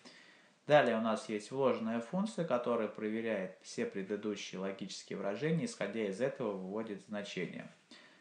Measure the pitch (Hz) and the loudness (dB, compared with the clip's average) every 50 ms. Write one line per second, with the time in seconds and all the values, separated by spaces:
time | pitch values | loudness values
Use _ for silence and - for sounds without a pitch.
0 | - - - - - - - - - - _ _ - - 147 147 131 120 110 110 | -20 -20 -20 -20 -20 -20 -20 -20 -20 -20 _ _ 4 8 8 10 10 8 4 4
1 | 113 113 110 107 - - 110 104 - - 131 135 135 123 113 110 113 110 117 120 | 2 2 0 0 -2 -2 -4 -4 -4 -4 0 2 4 4 4 2 0 0 -2 -2
2 | 117 - - 185 208 214 - - 165 - 127 120 - 123 117 113 107 104 - - | -2 -2 0 0 0 0 0 -2 0 2 2 2 2 2 2 2 0 -2 -2 -2
3 | 110 107 110 113 113 113 107 98 92 92 - - - - - 123 113 117 - 101 | -2 -2 -2 0 0 0 0 -2 -2 -4 -8 -12 -16 -10 -4 -4 -2 -2 -2 -4
4 | 95 98 104 101 107 107 101 98 - - - 90 95 98 98 - 101 95 - - | -4 -2 -4 -2 -2 -4 -4 -4 -6 -8 -6 -4 -4 -4 -4 -6 -8 -10 -10 -10
5 | - - - 95 98 98 104 110 139 160 170 160 123 113 - - 104 101 104 113 | -8 -8 -6 -4 -2 -2 -2 0 0 2 2 2 0 -2 -2 -2 -4 -2 0 -2
6 | 107 98 95 101 127 139 135 - 123 107 98 95 92 92 101 110 113 113 101 95 | -2 0 0 0 0 -2 0 -2 -2 -2 -2 -2 -4 -4 -4 -4 -4 -6 -8 -10
7 | - - 104 104 98 - - 92 85 - - - - - - - _ - - - | -8 -8 -8 -6 -6 -6 -4 -4 -4 -4 -6 -10 -12 -14 -16 -20 _ -20 -20 -20
8 | - - - - | -20 -20 -20 -20